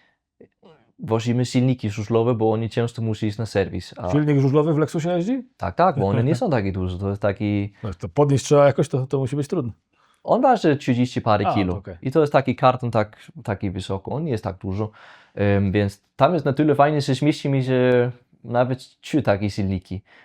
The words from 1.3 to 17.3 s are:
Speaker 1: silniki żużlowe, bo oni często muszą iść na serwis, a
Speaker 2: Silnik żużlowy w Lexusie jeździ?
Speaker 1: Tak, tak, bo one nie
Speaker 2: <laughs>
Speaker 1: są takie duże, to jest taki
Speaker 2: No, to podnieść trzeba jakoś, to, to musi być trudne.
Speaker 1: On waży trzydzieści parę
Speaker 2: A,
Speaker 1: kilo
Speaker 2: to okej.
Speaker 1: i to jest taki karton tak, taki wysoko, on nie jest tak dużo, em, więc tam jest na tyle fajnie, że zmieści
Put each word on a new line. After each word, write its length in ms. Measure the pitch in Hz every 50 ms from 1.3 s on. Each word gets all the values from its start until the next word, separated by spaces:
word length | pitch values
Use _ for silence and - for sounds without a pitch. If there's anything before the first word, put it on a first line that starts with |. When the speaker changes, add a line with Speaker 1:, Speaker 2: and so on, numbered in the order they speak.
| 117 123 123
Speaker 1:
silniki 440 | 120 - 131 123 131 127 - - 107
żużlowe, 440 | 101 107 107 - 117 117 117 120 127
bo 160 | 110 110 110
oni 180 | 110 110 113 110
często 320 | - 120 117 117 - -
muszą 260 | 113 110 107 - -
iść 100 | 107 101
na 80 | - 113
serwis, 480 | 104 - 101 95 - - 92 - - -
a 140 | - - 87
Speaker 2:
Silnik 280 | 92 147 151 151 147 139
żużlowy 340 | 135 139 131 151 147 165 156
w 40 |
Lexusie 320 | 147 156 151 - 175 147 170
jeździ? 340 | 180 175 170 208 262 269 - - _
Speaker 1:
Tak, 180 | - - 92 87
tak, 240 | - 165 190 151 120
bo 80 | 98
one 160 | 98 101 113 117
nie 120 | 135 165
Speaker 2:
<laughs> 40 | -
Speaker 1:
są 80 | 262 214
takie 220 | 143 117 98 98
duże, 280 | 90 95 92 92 92 90
to 100 | 101 98
jest 120 | 101 101
taki 520 | - 104 98 - 107 104 104 104 101 101 - _ -
Speaker 2:
No, 60 | 107 95 -
to 100 | - 95
podnieść 360 | - - 147 143 139 127 -
trzeba 200 | - 147 143 143
jakoś, 240 | 143 127 - 151 -
to, 180 | - 131 131
to 120 | - - 135
musi 160 | 135 120 139
być 120 | 147 139
trudne. 240 | - - 175 123 117 - _ _ _ _ _ _ _ _ _ -
Speaker 1:
On 180 | - 180 220
waży 360 | 254 269 247 208 - 165 143
trzydzieści 440 | 135 - - 123 117 127 123 - 123
parę 260 | - 117 107 101 101
Speaker 2:
A, 60 | - 107
Speaker 1:
kilo 200 | 107 98 90 87
Speaker 2:
to 60 | 95
okej. 180 | - - 90 -
Speaker 1:
i 100 | - 131
to 100 | 127 160
jest 120 | 151 143 -
taki 220 | 143 131 - 120
karton 360 | - - 131 123 123 - 117
tak, 400 | 107 113 107 107 - - - - - 160 113
taki 280 | - 101 92 - 98
wysoko, 400 | 90 98 95 - 98 98 - -
on 120 | 101 139 165
nie 80 | 165
jest 120 | 123 107 -
tak 140 | 92 87
dużo, 320 | 90 - 98 95 101 110 104 - - - - - - _ _ _
em, 360 | - 101 101 101 101 101 98
więc 300 | 92 104 104 101 - - _ _ _
tam 180 | - 135 151 180
jest 120 | 160 139
na 80 | 147 127
tyle 220 | - 151 156 139
fajnie, 260 | 127 143 147 151 147
że 140 | 139 - 131
zmieści 340 | 120 143 151